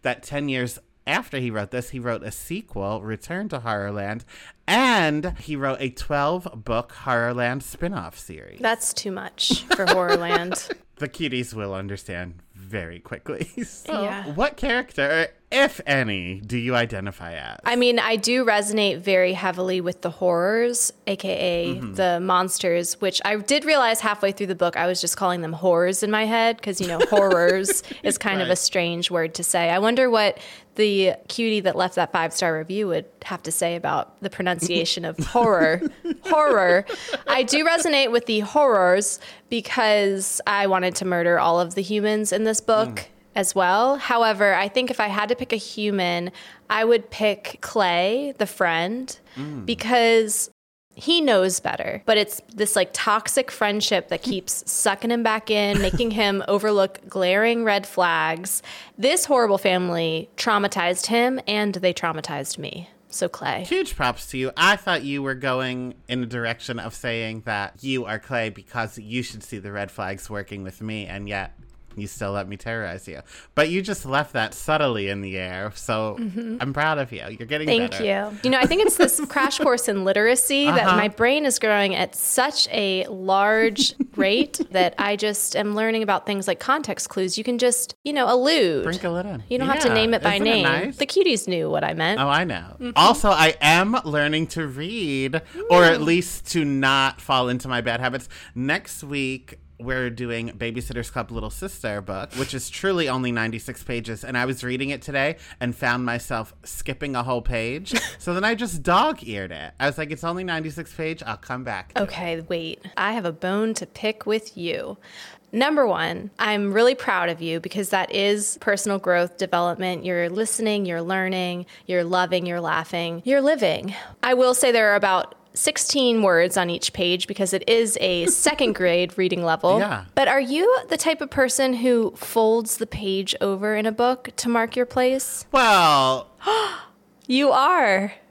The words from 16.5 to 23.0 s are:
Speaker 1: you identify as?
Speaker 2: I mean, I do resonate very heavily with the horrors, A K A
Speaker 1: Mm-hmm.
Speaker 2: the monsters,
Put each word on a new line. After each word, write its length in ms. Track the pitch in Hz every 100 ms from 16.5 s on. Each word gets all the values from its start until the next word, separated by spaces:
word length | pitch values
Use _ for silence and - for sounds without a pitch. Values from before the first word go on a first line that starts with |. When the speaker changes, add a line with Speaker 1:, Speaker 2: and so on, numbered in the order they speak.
| 120
Speaker 1:
you 160 | 120 123
identify 560 | 117 104 98 - 85 82
as? 220 | 60 -
Speaker 2:
I 100 | - 247
mean, 220 | 247 240
I 180 | 220 226
do 280 | 208 247
resonate 540 | 233 208 208 214 202 156
very 320 | 190 185 180
heavily 480 | 185 190 180 185 185
with 220 | 175 175
the 80 | 175
horrors, 840 | 165 180 170 185 226 240 233 - _ -
A 100 | 196
K 140 | 190
A 440 | 185 180 170 175 180
Speaker 1:
Mm-hmm. 180 | 107
Speaker 2:
the 260 | 185 185 175
monsters, 800 | 185 180 185 - 185 170 175 -